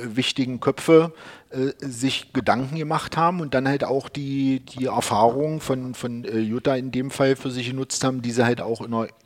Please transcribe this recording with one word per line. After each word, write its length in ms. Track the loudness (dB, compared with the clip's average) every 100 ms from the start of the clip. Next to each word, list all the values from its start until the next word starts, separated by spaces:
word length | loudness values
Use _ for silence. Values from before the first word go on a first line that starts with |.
wichtigen 580 | -6 -2 -2 0 -2 0
Köpfe, 540 | -2 0 6 6 6 -4 -20 -20 -10
äh, 240 | -4 -4 -4
sich 560 | -10 -2 -2 -2 -4
Gedanken 420 | -2 2 2 0 -6
gemacht 400 | -2 -2 -2 2
haben 240 | 2 2
und 140 | 0
dann 120 | 0 2
halt 180 | 0
auch 260 | 0 -2 -2
die, 500 | -8 -4 0 2 0
die 240 | -4 -6
Erfahrung 800 | -2 0 0 4 4 4 -2 -4
von, 320 | -4 -4 -4
von, 320 | -8 -8 -6 -4
äh, 140 | -2
Jutta 360 | -2 0 0 0
in 160 | -2
dem 180 | -4 -4
Fall 260 | 2 2 2
für 140 | -2
sich 180 | -4 -4
genutzt 340 | -6 -4 0
haben, 160 | 0 0
die 120 | -2
sie 120 | 4
halt 160 | 4 4
auch 220 | -2 -4
in 80 | -2
der 180 | -4 -4 -8